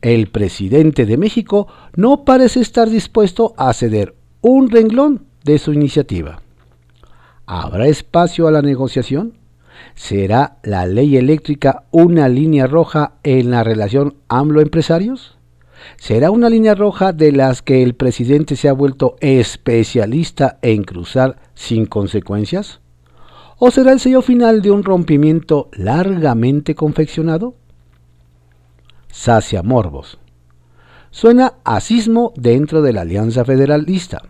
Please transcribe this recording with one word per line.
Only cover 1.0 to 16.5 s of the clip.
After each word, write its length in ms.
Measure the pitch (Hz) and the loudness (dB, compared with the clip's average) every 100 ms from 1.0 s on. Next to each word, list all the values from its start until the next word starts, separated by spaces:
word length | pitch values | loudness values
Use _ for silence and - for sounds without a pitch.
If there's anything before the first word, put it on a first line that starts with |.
de 140 | 113 117 | 0 0
México 500 | 208 240 208 202 202 - - | -2 -4 -2 -2 -4 -12 -14
no 300 | - 220 285 | -2 0 0
parece 360 | - 262 254 - | 2 2 2 2
estar 280 | 226 - 226 | -2 0 0
dispuesto 680 | 220 - - 202 175 226 - | 0 -2 0 0 0 -4 -2
a 140 | 135 | -2
ceder 420 | 117 120 107 101 _ _ _ | 0 -2 -2 -4 _ _ _
un 300 | 226 262 262 | 2 4 4
renglón 560 | 233 220 226 294 277 - _ | 4 2 2 0 0 -6 _
de 140 | - 147 | 0 0
su 140 | - | 0
iniciativa. 680 | 147 147 151 139 95 78 78 - _ _ _ _ _ _ - _ _ | 0 0 0 -4 -6 -8 -14 -20 _ _ _ _ _ _ -20 _ _
¿Habrá 420 | - 92 - 90 131 | -12 -10 -8 -2 0
espacio 640 | 151 - 170 175 - 165 | 0 -2 -2 -2 0 0
a 20 | |
la 120 | 156 | 2
negociación? 760 | 143 135 131 - 120 135 226 - _ _ _ - - | 0 -2 -4 -4 -4 -6 -6 -12 _ _ _ -20 -20
¿Será 640 | - - 98 98 113 139 _ | -20 -8 -4 0 0 0 _
la 240 | - 98 90 | -8 -4 -2
ley 320 | 98 143 135 | 0 2 2
eléctrica 680 | 127 156 - 143 139 135 _ | 2 0 -2 -2 -2 -2 _
una 380 | 170 170 170 139 | 4 4 4 2
línea 380 | 123 156 151 131 | 2 2 2 2
roja 460 | 156 160 156 147 _ | 0 0 -2 -4 _
en 280 | - 131 123 | -2 0 2
la 120 | 120 | 0
relación 520 | 113 110 104 127 143 139 _ | 0 -2 0 0 -2 -6 _
amlo 340 | 120 147 151 | -2 0 2
empresarios? 760 | 151 165 151 165 202 262 - _ _ _ _ _ - - | 2 0 -2 -2 -2 -8 -14 _ _ _ _ _ -20 -20
¿Será 320 | - 110 151 | -4 0 2
una 180 | 220 | 2
línea 260 | 233 | 2